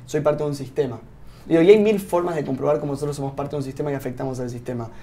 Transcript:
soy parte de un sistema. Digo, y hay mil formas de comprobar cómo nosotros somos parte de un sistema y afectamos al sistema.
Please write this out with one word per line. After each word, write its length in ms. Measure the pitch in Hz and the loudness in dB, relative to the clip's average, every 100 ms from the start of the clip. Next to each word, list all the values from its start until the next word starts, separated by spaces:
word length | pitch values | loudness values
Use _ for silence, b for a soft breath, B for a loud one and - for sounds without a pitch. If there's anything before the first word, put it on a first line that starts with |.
| B | B
soy 140 | 151 | -2
parte 240 | 147 147 | 0 0
de 60 | 147 | -2
un 40 | |
sistema. 460 | 139 127 - 135 113 - - B B B | -6 -6 -4 -4 -4 -14 -20 B B B
Digo, 140 | 165 | 6
y 100 | 170 | 8
hay 80 | 214 | 8
mil 180 | 208 208 | 8 2
formas 380 | - 175 175 160 | 0 -2 0 -2
de 80 | |
comprobar 340 | 139 131 139 151 | -4 -2 0 0
cómo 140 | 151 | -2
nosotros 240 | 139 147 143 | -4 -4 -4
somos 160 | 135 | -6
parte 200 | 139 143 | -6 -6
de 40 | 147 | -6
un 60 | |
sistema 260 | 135 127 147 | -6 -6 -4
y 40 | |
afectamos 440 | 139 135 123 135 127 | -4 -6 -6 -6 -6
al 100 | 123 | -8
sistema. 400 | 120 120 123 113 B | -8 -8 -8 -8 B